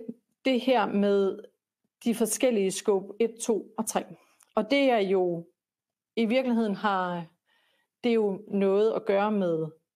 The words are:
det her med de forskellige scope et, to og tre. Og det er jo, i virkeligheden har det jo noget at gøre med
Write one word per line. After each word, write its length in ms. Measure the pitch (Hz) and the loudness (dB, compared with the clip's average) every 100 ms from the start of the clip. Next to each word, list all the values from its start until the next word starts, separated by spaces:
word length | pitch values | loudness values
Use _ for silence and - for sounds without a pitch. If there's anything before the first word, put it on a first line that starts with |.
| - - _ _ | -8 -18 _ _
det 160 | 269 247 | 0 0
her 260 | 247 240 196 | 2 2 2
med 520 | 202 202 202 196 - - _ _ _ _ _ | 0 2 2 0 -4 -12 _ _ _ _ _
de 100 | 233 | -4
forskellige 560 | 220 214 - 254 226 190 | 0 -2 0 0 2 0
scope 440 | 190 - 196 196 - | -2 0 0 -2 -2
et, 140 | 226 226 | -2 -2
to 240 | - 208 - - | -4 -4 -4 -8
og 80 | 226 | -6
tre. 180 | - - 165 _ _ _ | -6 -6 -12 _ _ _
Og 160 | - 214 | -4 0
det 200 | 277 269 | 2 4
er 80 | 233 | 2
jo, 480 | 196 190 180 170 170 _ _ _ _ _ _ - | 2 2 0 -2 -8 _ _ _ _ _ _ -2
i 80 | |
virkeligheden 500 | 226 254 254 233 220 | 0 0 0 0 0
har 500 | 180 214 190 180 175 165 _ _ _ _ _ _ _ | -2 -2 0 -2 -6 -8 _ _ _ _ _ _ _
det 100 | 240 | 0
jo 280 | 226 208 185 - | 0 0 -4 -4
noget 440 | 202 196 196 220 | 0 2 2 2
at 120 | 220 | 0
gøre 280 | 214 196 208 | 0 0 2
med 340 | 208 180 160 156 - _ | 0 0 -2 -4 -10 _